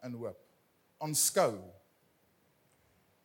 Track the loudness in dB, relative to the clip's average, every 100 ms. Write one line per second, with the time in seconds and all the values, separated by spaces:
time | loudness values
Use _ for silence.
0 | -12 -8 -8 -10 _ _ _ _ _ _
1 | -2 2 2 4 2 2 -10 -20 _ _
2 | _ _ _ _ _ _ _ _ _ _
3 | _ _